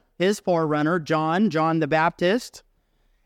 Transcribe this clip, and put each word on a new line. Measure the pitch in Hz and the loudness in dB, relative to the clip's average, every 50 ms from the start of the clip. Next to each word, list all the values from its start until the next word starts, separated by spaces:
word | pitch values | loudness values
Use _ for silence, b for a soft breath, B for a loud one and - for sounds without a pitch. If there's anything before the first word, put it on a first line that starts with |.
| _ _ _ - | _ _ _ -2
his | 175 196 208 - | 0 0 0 0
forerunner, | - 196 175 165 160 151 151 151 151 156 180 180 | -2 -2 0 0 0 0 0 0 0 0 0 -2
John, | 147 131 160 156 156 160 165 185 220 202 | -2 -2 -2 -2 0 0 0 2 0 0
John | 147 156 156 160 165 165 | 0 0 0 0 0 0
the | 156 139 | 0 0
Baptist, | 160 156 160 170 - - 170 180 208 254 - - - - - _ _ _ _ _ _ _ _ _ _ _ _ | 0 0 0 0 0 0 0 0 0 0 -4 -8 -16 -20 -20 _ _ _ _ _ _ _ _ _ _ _ _